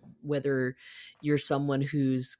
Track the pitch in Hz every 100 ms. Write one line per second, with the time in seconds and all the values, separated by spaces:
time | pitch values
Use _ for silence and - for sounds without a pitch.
0 | - - 147 143 139 135 127 - - -
1 | - - 147 147 - 143 143 135 139 147
2 | 135 131 127